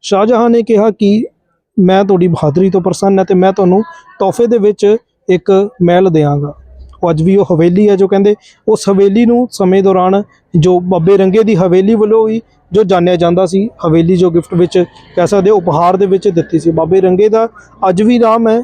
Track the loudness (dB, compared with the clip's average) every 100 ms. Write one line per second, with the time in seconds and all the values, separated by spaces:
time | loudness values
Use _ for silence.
0 | -4 -2 0 0 2 0 0 0 0 0
1 | 0 0 -2 _ _ _ _ -2 2 2
2 | 2 0 0 0 -2 0 0 0 -4 -4
3 | -2 0 0 0 0 0 0 0 -2 -12
4 | _ -6 -6 -2 -2 0 0 0 0 0
5 | _ _ -4 -4 0 0 0 -2 0 2
6 | 2 0 0 -2 -6 -12 -20 -20 -20 -6
7 | -4 -2 0 0 0 0 2 2 2 2
8 | 0 2 0 -2 _ _ -4 -2 0 0
9 | 2 2 2 0 -2 -2 0 0 2 0
10 | 0 -2 -4 _ _ 0 2 0 0 -2
11 | 0 2 2 0 0 0 0 0 2 0
12 | 0 0 0 -4 -10 _ _ -2 0 0
13 | 0 0 0 0 0 -2 -4 -6 -2 0
14 | 0 0 0 -2 -4 -4 -2 -2 -4 -8
15 | -10 -4 -2 0 2 0 0 -2 0 0
16 | 0 0 -2 -4 -2 -2 -2 -2 0 0
17 | 0 0 2 0 -2 -8 -20 -6 -4 0
18 | 0 2 2 0 0 -2